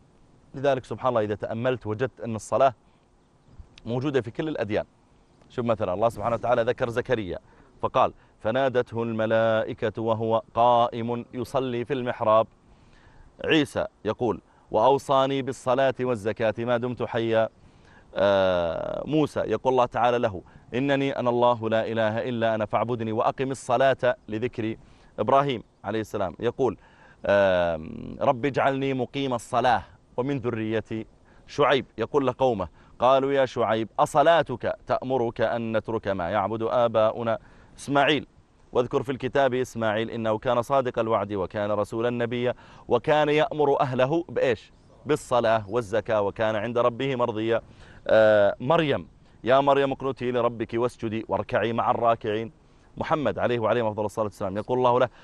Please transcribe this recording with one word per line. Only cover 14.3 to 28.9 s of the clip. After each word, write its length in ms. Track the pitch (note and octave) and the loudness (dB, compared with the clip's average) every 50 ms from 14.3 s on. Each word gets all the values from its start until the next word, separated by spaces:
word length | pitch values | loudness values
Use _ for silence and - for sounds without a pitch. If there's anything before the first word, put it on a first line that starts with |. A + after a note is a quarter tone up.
| F2 - - _ _ _ _ - | -4 -4 -8 _ _ _ _ -2
"وأوصاني 720 | - G#2+ A2+ C3 C#3 C3 - - C#3 C3+ C3+ C3+ C#3 C3+ | 0 2 4 4 2 2 0 0 2 2 2 2 -2 -4
بالصلاة 520 | B2+ C3 B2 - - C3 B2+ C3+ C3+ C3 - - | -6 -6 -8 -6 -4 -2 0 2 2 0 0 -2
والزكاة 540 | B2 B2+ B2 G#2 G2 A2 G#2 - A#2 G#2+ G#2 A#2 | -4 -4 -4 -4 -4 -4 -4 -2 -2 -2 -2 -2
ما 180 | A#2 B2 B2 | -2 -2 -2
دمت 260 | A#2 A#2+ B2 B2 - | -2 -2 -4 -6 -6
حيا". 460 | A#2+ - - A#2 A2+ A2+ A2+ A2 A2 - _ _ - - - - - - - - - - - | -6 -4 -2 -2 0 2 2 2 2 0 _ _ -20 -20 -20 -20 -20 -20 -20 -20 -20 -8 -2
آه، 880 | - G2 G2+ G2 G2 F#2+ F#2 F2+ F2 E2+ E2 D#2+ - - - G1+ G1+ - | 0 2 4 4 4 4 2 2 0 0 -2 -4 -6 -6 -6 -6 -8 -4
موسى 340 | - C#3+ D#3 D3 - - G#2+ | -2 0 0 0 0 -2 -4
يقول 320 | - - A2 A2 - C3 | -2 -2 -2 0 0 2
الله 140 | C3 B2+ A#2+ | 2 2 2
تعالى 320 | - - A#2+ A#2 B2 B2 A#2+ | 2 0 0 2 2 2 2
له: 240 | A#2+ A2 F#2+ E2 - - - - - - A2+ | 0 -2 -2 -6 -14 -16 -20 -20 -12 -8 -4
"إنني 440 | B2 C#3 C#3+ C#3 C3+ C#3 C#3 - - | -2 0 0 0 0 0 -2 -2 -2
أنا 120 | B2 A#2+ | 0 0
الله 380 | A#2+ A#2+ A#2+ B2 A#2+ A2 A2 A2 | 2 4 4 2 2 2 0 0
لا 180 | A2 A2+ G#2 G#2 | 0 0 0 0
إله 360 | A2+ A2+ A2+ G#2+ A2 A#2 F#2 B2+ | 0 0 0 0 0 -2 -4 -4
إلا 260 | A#2+ A2+ A2+ A2+ A2 | -2 -2 0 0 0
أنا 120 | A2 G#2+ | -2 -2
فاعبدني 460 | - - G#2+ A2 A#2 B2 A2+ A2+ A2 | -2 -2 -2 0 -2 -4 -4 -4 -4
وأقم 380 | G#2+ A2+ - C#3 - - C3+ C3 | -2 0 0 -2 -2 -2 -4 -6
الصلاة 640 | C3+ - - - B2 A#2 C3+ C3+ B2+ - B2+ B2 B2 - _ - | -6 -6 -4 0 2 4 4 4 2 2 0 0 0 -2 _ -8
لذكري". 500 | G#2+ A2 A#2+ B2 - - G#2+ A2+ A2 - - - - - - - _ - | -6 -4 -4 -6 -4 -4 -6 -6 -6 -8 -14 -20 -20 -20 -20 -10 _ -6
إبراهيم 440 | A2 A2+ C3+ - C#3+ C#3+ B2 G2+ - _ _ _ - | 0 2 2 2 2 2 -2 -6 -8 _ _ _ -8
عليه 160 | G2+ G#2+ A2 | -6 -4 -4
السلام 360 | G#2+ - - G#2 G2 F2 - - | -4 -4 -4 -4 -4 -4 -4 -4
يقول: 380 | G#2+ A#2+ - - C3+ A2+ - - - - _ - - - - _ - | -4 -4 -2 0 -2 -2 -2 -6 -12 -20 _ -20 -20 -20 -18 _ 0
آم، 880 | F2+ G2+ G2+ G2 F#2+ F#2 F2+ F2 E2+ E2 D#2+ D#2+ D#2 D2+ D#2 - E2+ - - | 2 4 4 4 4 4 2 2 0 -2 -4 -6 -10 -12 -12 -12 -12 -8 -2
"رب 240 | - C3 C#3 A#2 B2+ | 0 0 0 0 -2
اجعلني 500 | C#3+ B2+ C3+ A2+ C#3 C3+ C3+ C#3 C3+ | -4 0 0 0 0 0 -2 -2 -4